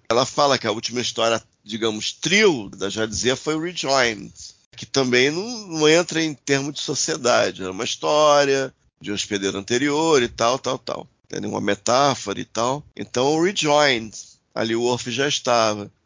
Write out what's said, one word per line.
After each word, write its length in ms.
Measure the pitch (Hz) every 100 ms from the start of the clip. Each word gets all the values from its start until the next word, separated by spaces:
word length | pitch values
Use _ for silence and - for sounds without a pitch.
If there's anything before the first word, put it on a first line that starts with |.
| -
ela 160 | 117 131
fala 320 | - 143 127
que 80 | 113
a 60 |
última 280 | 107 113 120
história, 420 | 113 - 113 113 - _
digamos, 480 | 101 107 110 107 -
trio 560 | - 156 202 208 135 98
da 200 | - 98
Jadzia 460 | 101 113 98 120 127
foi 180 | 156 156
o 40 |
Rejoined, 720 | 175 175 143 135 120 101 101 - - - _ -
que 100 | -
também 440 | 135 127 123 135
não, 140 | 165 226 233 196
não 220 | 160 151
entra 340 | 165 175 160
em 100 | 160
termo 380 | 139 - 139 139
de 80 | 139
sociedade, 840 | - 135 - 160 120 113 101 90
era 100 | 92
uma 120 | 95
história 920 | 123 - 156 151 151 143 143 135 131 - _ _
de 120 | -
hospedeiro 460 | 101 - 101 98 95
anterior 640 | 98 123 143 147 165 143
e 40 | 120
tal, 300 | - 117 131
tal, 220 | 123 135
tal. 280 | - - - _ -
Tem 180 | - 101
uma 160 | 104
metáfora 800 | 101 101 - 127 143 127 104 104
e 60 | -
tal. 380 | 110 120 143 - -
Então 400 | 101 120 135 160
o 80 |
Rejoined, 720 | 175 202 151 147 147 120 110 - - _ _ 110
ali 200 | 113 113
o 60 |
Worf 300 | 120 120 127
já 160 | 120 143
estava. 640 | 139 135 120 110 104 101 _